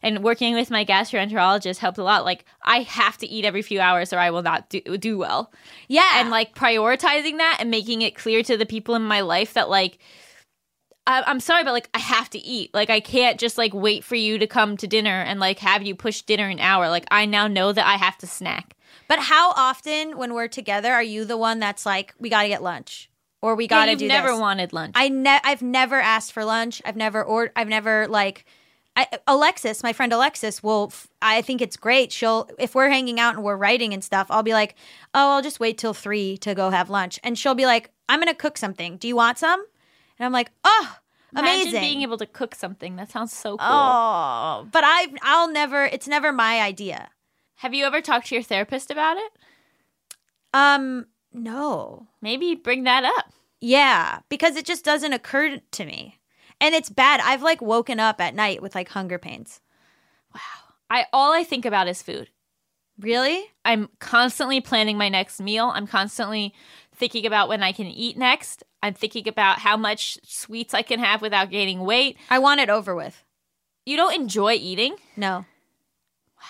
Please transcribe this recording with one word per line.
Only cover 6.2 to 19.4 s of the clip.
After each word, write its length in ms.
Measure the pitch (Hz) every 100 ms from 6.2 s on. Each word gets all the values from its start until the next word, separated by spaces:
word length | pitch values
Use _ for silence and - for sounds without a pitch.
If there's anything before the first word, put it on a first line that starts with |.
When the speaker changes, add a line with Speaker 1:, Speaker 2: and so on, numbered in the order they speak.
| 233
Speaker 1:
like, 240 | 226 226 -
prioritizing 840 | 254 226 214 262 349 294 302 311
that 180 | 330 330
and 120 | 233
making 320 | 226 214 233
it 120 | 226 -
clear 280 | - 226
to 120 | 226 226
the 100 | 220
people 280 | 220 214
in 80 | 233
my 200 | 220 208
life 340 | 190 170 214 -
that, 140 | 190
like, 280 | 190 185 - _ - - - _ _ _ _ _ _ -
I, 160 | 262 -
I'm 140 | 269
sorry, 240 | - 339
but, 100 | 302
like, 160 | 240 233 226
I 40 |
have 300 | 226 233 247
to 100 | -
eat. 340 | - 240 175 -
Like, 160 | 214
I 80 | 220
can't 400 | 214 254 247 190
just, 180 | 233 -
like, 160 | 226
wait 300 | 196 208 214
for 120 | - 240
you 220 | 214 214
to 80 | 214
come 320 | 254 214 202
to 100 | 202
dinner 340 | 220 214 185
and, 180 | 180 196
like, 180 | 190 196
have 220 | 208 202
you 140 | 202 185
push 260 | 233 208
dinner 260 | - 214 202
an 120 | 175
hour. 300 | 185 190 175
Like, 160 | 170 170
I 160 | 208 208
now 220 | 208 208
know 260 | 196 190
that 140 | 202 -
I 100 | 202
have 220 | 190 -
to 80 | 180
snack. 480 | - 180 - - _ _ - _
Speaker 2:
But 120 | 311
how 320 | 277 311